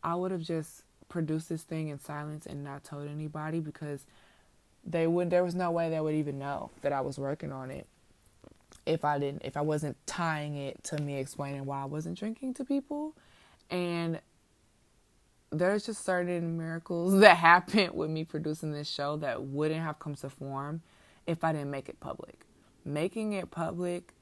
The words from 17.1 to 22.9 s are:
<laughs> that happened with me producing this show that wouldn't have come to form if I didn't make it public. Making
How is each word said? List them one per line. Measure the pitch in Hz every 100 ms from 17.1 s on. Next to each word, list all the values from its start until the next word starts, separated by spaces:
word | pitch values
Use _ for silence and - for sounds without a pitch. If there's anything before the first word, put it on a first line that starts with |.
| 196
<laughs> |
that | 208 170
happened | 165 175 - 214 185
with | - 156
me | 160
producing | 160 156 156 151 156
this | 147 147
show | - 143 151
that | 147 120
wouldn't | 135 139 156 156
have | 165 151
come | - 143
to | 139
form | - 139 135 143 165 - - - - -
if | 165
I | 165
didn't | 156 139
make | 139 -
it | -
public. | - - - - - - - -
Making | -